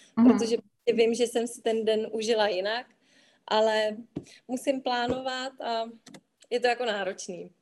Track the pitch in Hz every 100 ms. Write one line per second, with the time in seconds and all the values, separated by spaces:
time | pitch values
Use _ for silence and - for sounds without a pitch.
0 | - - 240 208 226 226 - _ - 226
1 | 226 226 233 240 233 - 233 220 214 220
2 | 220 220 220 233 208 180 196 233 - _
3 | _ _ _ _ - 214 220 214 214 214
4 | - - - - - 254 - 269 254 247
5 | 240 254 262 254 262 262 240 226 226 226
6 | - - _ _ - 240 247 233 240 202
7 | 185 202 - 170 175 _